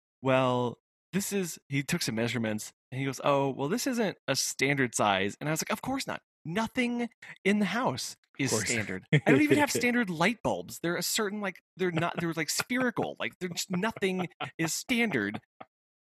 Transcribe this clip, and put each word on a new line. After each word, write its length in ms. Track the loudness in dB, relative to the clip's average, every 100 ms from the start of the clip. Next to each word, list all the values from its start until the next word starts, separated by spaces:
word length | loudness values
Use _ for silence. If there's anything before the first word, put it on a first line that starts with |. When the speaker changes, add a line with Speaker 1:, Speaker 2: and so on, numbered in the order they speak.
| _ _
Speaker 1:
well, 560 | 2 4 4 2 0 -6 _ _ _
this 180 | -4 -2
is," 260 | -2 -4 -6 -4
he 140 | -4
took 180 | 0 -2
some 120 | 0
measurements, 580 | 0 0 0 -2 -2 -6 -16 -12
and 80 | -6
he 60 |
goes, 160 | -4 0
"Oh, 280 | 2 2 2
well, 180 | 0 -2
this 180 | -2 -2
isn't 300 | 0 -2 -2 -4
a 80 |
standard 600 | -2 -2 0 2 2 2
size." 420 | 2 4 4 2 -2
And 80 | -4
I 40 |
was 100 | -2
like, 80 | -2
"Of 100 | -4
course 240 | -4 -4 -4
not. 160 | -8 _ _
Nothing 680 | -6 -2 -2 0 0 0 -4 _ -20 -4
in 140 | 2 2
the 80 | 2
house 500 | 0 0 -2 -6 -12 _
Speaker 2:
Of 40 | -4
Speaker 1:
is 120 | 0
Speaker 2:
course. 20 |
Speaker 1:
standard. 520 | 0 0 -2 -2 -6 2 2 6
I 40 |
don't 100 | 6
even 160 | 6 4
have 120 | 4
Speaker 2:
<laughs> 0 |
Speaker 1:
standard 380 | 2 0 2 0
light 280 | 2 0 0
bulbs. 360 | -2 -2 -4 -6
They're 140 | -4 -2
a 60 |
certain, 380 | -2 -2 -2 -4
like, 180 | -6 -8 _ -4
they're 160 | 0
not, 260 | 0 0 -2
they're, 140 | -4
like, 160 | -2 -2
spherical. 640 | -4 -2 0 0 0 -4 -4
Like, 180 | -6 -6
they're 120 | -8
just, 200 | -6 -4
nothing 580 | -2 -2 -2 -2 0 -4 -6 -10 -4
is 140 | -4
standard." 680 | -4 -2 0 2 2 0 -4 -10 -20 -20 _ _ _ _